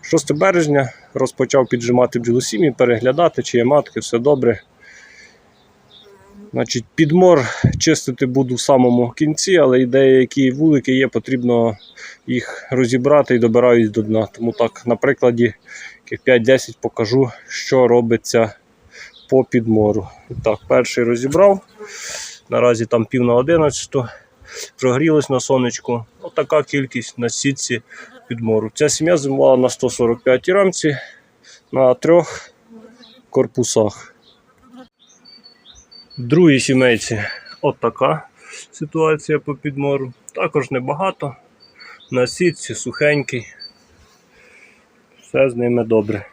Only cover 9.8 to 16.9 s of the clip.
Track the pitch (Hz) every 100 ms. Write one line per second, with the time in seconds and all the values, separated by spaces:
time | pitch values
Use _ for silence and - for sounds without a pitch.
9.8 | 127 131 135 131 127 - 131 127 160 147
10.8 | 127 131 131 117 120 131 120 120 117 104
11.8 | - - - - - 123 - - - 127
12.8 | 123 127 127 147 131 123 117 113 123 120
13.8 | 110 107 107 110 107 - 117 110 117 -
14.8 | 120 117 131 139 127 120 117 - _ -
15.8 | - - - 110 - 123 113 131 - 117
16.8 | 117